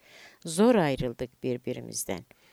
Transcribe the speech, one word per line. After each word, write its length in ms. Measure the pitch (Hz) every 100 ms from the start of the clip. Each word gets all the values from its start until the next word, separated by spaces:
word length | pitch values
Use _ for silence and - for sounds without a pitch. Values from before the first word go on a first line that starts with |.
| _ - - -
Zor 300 | 170 160 226
ayrıldık 680 | 240 151 131 127 117 123 _
birbirimizden. 800 | 131 120 127 120 117 107 - 92 - _ _